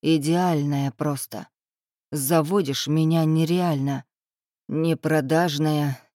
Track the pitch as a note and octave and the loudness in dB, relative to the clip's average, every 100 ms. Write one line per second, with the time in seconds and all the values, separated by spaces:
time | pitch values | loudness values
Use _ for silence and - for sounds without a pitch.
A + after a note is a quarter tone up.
0 | - D#3+ C#3+ E3+ F3+ D#3+ C#3+ C#3+ C#3 - | 2 2 2 0 2 0 0 -2 -2 -4
1 | D3+ C#3+ - A2 - _ _ _ _ _ | -4 -4 -8 -14 -16 _ _ _ _ _
2 | _ D3+ C3+ E3 D3+ G3+ D3+ C3+ - D#3 | _ -6 0 2 2 0 0 -4 0 2
3 | D#3+ E3 D#3+ D#3+ D#3+ F3+ F3 C#3+ C#3 C3+ | 2 2 2 2 2 0 0 0 -2 -4
4 | - _ _ _ _ _ - D3 E3 D#3+ | -10 _ _ _ _ _ -8 -2 -2 -2
5 | D#3 D#3 C3+ D#3+ F3 C#3+ D#3 D3+ D3 C3 | 0 0 2 2 2 0 0 0 -2 -4
6 | _ | _